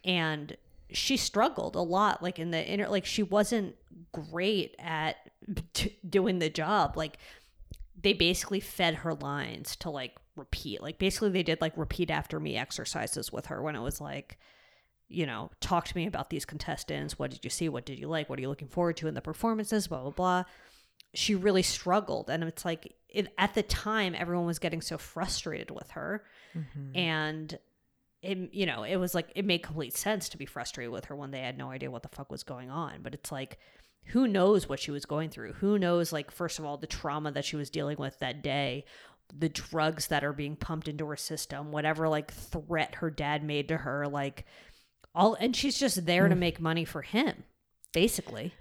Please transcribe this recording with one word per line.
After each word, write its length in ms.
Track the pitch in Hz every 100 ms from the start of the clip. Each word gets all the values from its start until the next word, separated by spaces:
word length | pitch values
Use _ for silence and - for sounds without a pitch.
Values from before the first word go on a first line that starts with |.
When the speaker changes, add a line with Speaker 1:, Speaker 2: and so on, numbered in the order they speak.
Speaker 1:
And 540 | 185 180 160 151 147 - _ - -
she 260 | - - 269
struggled 580 | - 202 269 - - 180
a 60 |
lot, 420 | 175 180 208 -
like, 160 | 180 180
in 100 | 170
the 160 | 165 -
inner, 200 | 202 208
like, 160 | 196 180
she 160 | -
wasn't 540 | 208 208 208 233 190 - _ 170 170
great 640 | - 156 165 190 208 - -
at 380 | 170 160 156 - - _ - 202 -
t-, 220 | - 208 - 180
doing 320 | 196 185 185
the 100 | 156
job. 480 | 160 156 208 147 -
Like, 200 | 156 - - - _ _ - - - -
they 120 | 196
basically 460 | - 170 180 - 196
fed 360 | - - 170 156
her 180 | 170
lines 640 | 147 143 143 123 - 135 -
to, 120 | 175
like, 260 | 143 131 - _ -
repeat. 460 | 131 - 147 101
Like, 180 | 151 -
basically 300 | 190 - 214
they 140 | 185
did, 160 | 165 165
like, 160 | 160 -
repeat 320 | 156 - 170
after 300 | 151 - 151
me 160 | 151 117
exercises 760 | 131 - - - 110 - -
with 160 | - -
her 140 | -
when 140 | 151 143
it 60 |
was 180 | 123 -
like, 360 | 147 139 - - - _ _ _ _ _ _
you 140 | - 147
know, 240 | 110 - -
"Talk 260 | - 175 -
to 100 | 180
me 80 | 180
about 240 | 156 135
these 160 | 156 -
contestants. 720 | 151 - 143 - 147 147 -
What 140 | 135
did 120 | 131
you 60 | 135
see? 180 | - 165
What 160 | 131 120
did 120 | 127
you 80 | 143
like? 220 | 160 147
What 80 | 139
are 60 |
you 40 | 131
looking 200 | 143 139
forward 280 | - 175 165
to 100 | 156
in 80 | 147
the 60 |
performances? 680 | - 160 226 220 208 220 175
Blah, 140 | 151
blah, 80 | 131
blah." 320 | 147 185 180 185 - - - _ _ - -
She 180 | -
really 300 | 196 196 190
struggled. 680 | 180 - 180 196 208 - -
And 140 | 160
it's 200 | 165 -
like, 300 | 180 165 - _ _
it, 240 | - 202 -
at 160 | 202 -
the 80 |
time, 500 | 208 - 208 220 190 165
everyone 300 | 175 175 170
was 140 | 160
getting 220 | 170 165
so 180 | - 160
frustrated 720 | - - 180 - - - -
with 180 | - -
her. 320 | - 156 208 - - - 165
Speaker 2:
Mm-hmm. 400 | 147 143 139 147
Speaker 1:
And, 640 | 170 156 156 156 156 - _ _ _ _ _ _
it, 320 | 185 185 185
you 140 | 196 180
know, 160 | 113
it 140 | 107 185
was 180 | 180 180
like, 160 | - -
it 100 | 202
made 180 | 170
complete 340 | - 156 123 -
sense 320 | 196 214 -
to 80 | 151
be 80 | 139
frustrated 460 | 139 120 - 120
with 140 | 113 -
her 100 | 143
when 160 | 143
they 80 | 135
had 180 | 127 131
no 140 | 131
idea 180 | 131 135
what 140 | 120
the 60 | -
fuck 200 | - 139
was 120 | 139
going 260 | - 127 127
on. 320 | 147 156 -
But 140 | - 143
it's 160 | -
like, 260 | 139 135 - - - _ _ -
who 220 | 240 254
knows 420 | 196 185 208 -
what 100 | 135
she 120 | -
was 140 | 143 -
going 260 | 147 160
through? 220 | 147 110
Who 260 | - 196 208
knows, 340 | 180 175 170
like, 160 | 156 147
first 300 | - 175 -
of 60 | 151
all, 120 | 143
the 80 | 151
trauma 460 | - 156 147 151
that 140 | 139 147
she 100 | 151
was 160 | 139
dealing 260 | 160 143 151
with 220 | 135 -
that 240 | 127 143
day, 420 | 143 139 139 131 - - - _ _ 143
the 140 | 160
drugs 560 | - - 165 156 156 -
that 140 | 147
are 100 | 143
being 220 | 143 143 151
pumped 320 | - 160 151
into 200 | 151 151
her 80 | 147
system, 540 | - 156 - 139 143
whatever, 360 | 151 151 156 160
like, 240 | 151 151
threat 640 | - - 175 151 165 139 -
her 140 | 165
dad 340 | 147 147 151
made 260 | 151 147 143
to 80 | 160
her, 300 | 135 139 143
like, 380 | 143 139 - - - - - _ _ - 165
all, 180 | 208 220
and 200 | 233 233
she's 220 | 277 -
just 260 | 269 190 170
there 220 | 175 180
to 60 | 175
Speaker 2:
Mm. 40 |
Speaker 1:
make 200 | 175 165
money 240 | 165 165 160
for 160 | 156
him, 420 | - 214 294 - - _ _ _ -
basically. 600 | 165 220 - - 107 156 -